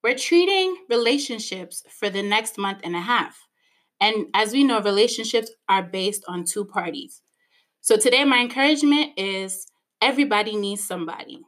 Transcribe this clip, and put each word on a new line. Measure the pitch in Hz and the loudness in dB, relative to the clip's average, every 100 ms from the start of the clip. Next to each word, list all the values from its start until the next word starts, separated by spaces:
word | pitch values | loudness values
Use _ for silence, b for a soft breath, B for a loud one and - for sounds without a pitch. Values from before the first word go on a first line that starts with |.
We're | 226 262 | 0 -2
treating | - 339 359 392 370 359 - | 4 4 6 2 0 -2 -2
relationships | 233 233 285 285 226 220 190 175 - - | 0 2 0 -2 -8 -8 -10 -10 -16 -18
for | - 202 | -6 -4
the | 196 | -2
next | 202 214 220 - | -2 -2 -2 -6
month | 196 196 | -6 -6
and | 165 175 | -8 -8
a | |
half. | 190 240 - - _ _ _ _ _ _ | -2 -2 -2 -10 _ _ _ _ _ _
And | 208 220 175 202 | 0 0 -2 0
as | 214 | 0
we | 262 | 4
know, | 277 220 | 4 4
relationships | 202 202 233 - 226 233 220 - - | 2 2 2 2 -2 -2 -2 -12 0
are | 196 | 0
based | 180 185 190 202 - | 0 -4 -4 -4 -8
on | 180 | -6
two | 170 208 202 | -4 -6 -4
parties. | 190 180 143 123 - _ _ _ _ _ _ | -4 -6 -8 -14 -20 _ _ _ _ _ _
So | - - | 2 2
today, | 254 254 | 4 4
my | 277 247 | 4 2
encouragement | 240 262 277 294 294 294 294 240 | 0 2 2 4 4 2 0 -4
is | 190 190 190 190 - _ _ _ | -6 -6 -8 -10 -14 _ _ _
everybody | 240 269 285 208 214 214 | 0 2 2 2 0 -4
needs | 202 202 | -4 -6
somebody. | - 175 165 - - - | -8 -8 -8 -10 -16 -20